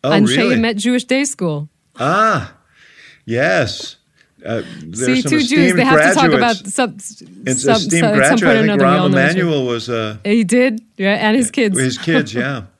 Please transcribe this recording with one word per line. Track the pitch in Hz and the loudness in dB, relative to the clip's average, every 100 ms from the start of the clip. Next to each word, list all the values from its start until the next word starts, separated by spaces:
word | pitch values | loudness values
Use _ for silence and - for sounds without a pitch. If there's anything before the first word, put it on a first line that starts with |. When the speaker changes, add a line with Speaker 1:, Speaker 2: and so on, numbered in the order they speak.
Speaker 1:
Oh, | 131 | 2
Speaker 2:
Anshe | 165 214 269 | 2 2 2
Speaker 1:
really? | 233 240 | 0 0
Speaker 2:
Emet | 233 208 | 0 -2
Jewish | 220 247 | -2 -2
Day | - 262 | 0 -2
School. | 285 - 180 147 151 _ _ - | -2 -4 -6 -6 -8 _ _ -6
Speaker 1:
Ah, | 131 185 220 180 95 - _ _ - - - _ | -2 2 2 0 -4 -16 _ _ -20 -20 -20 _
yes. | - 113 151 185 123 - - - _ _ _ _ | -6 -2 0 0 -2 -6 -14 -18 _ _ _ _
Uh, | - 113 - - | -8 -8 -8 -14
there's | 78 98 123 | -14 -6 -2
Speaker 2:
See, | 262 | 0
Speaker 1:
some | - | 0
Speaker 2:
two | 311 | 0
Jews, | 247 | 0
Speaker 1:
esteemed | 277 - 180 | 2 4 2
Speaker 2:
they | |
have | - - 160 | 2 4 4
to | |
talk | 202 - | 4 2
about | 151 240 208 | 2 0 -2
Speaker 1:
graduates | - | -6
Speaker 2:
some, | - 247 - - - - - - | -4 -4 -4 -18 -20 -20 -10 -4
Speaker 1:
and | 127 | -2
Speaker 2:
some, | 135 220 | 0 0
Speaker 1:
esteemed | 180 170 | 0 0
Speaker 2:
some, | 160 - | 2 2
at | 135 | 4
some | 240 | 4
Speaker 1:
graduate. | |
Speaker 2:
point | |
or | 196 | 2
Speaker 1:
I | |
think | - | 2
Speaker 2:
another, | - - | 2 2
we | - | 2
Speaker 1:
Rahm | 139 | 4
Speaker 2:
all | - | 2
know | 135 | 2
each | 139 | 2
other. | 180 | 0
Speaker 1:
Emanuel | 175 147 127 | 0 0 -2
was, | 117 113 | -4 -4
uh, | 117 110 107 | -4 -4 -6
Speaker 2:
He | 202 226 | -2 0
did, | 196 240 254 220 _ - | 2 2 2 -2 _ -6
yeah, | 196 | -2
and | 202 214 220 | 0 0 0
his | 233 | 0
kids. | - 220 185 | -2 -2 0
Speaker 1:
his | 131 127 | -2 -4
kids, | - 165 110 | -2 -2 -2
Speaker 2:
<laughs> | 113 | -4
Speaker 1:
yeah. | 127 135 95 _ | -6 -6 -12 _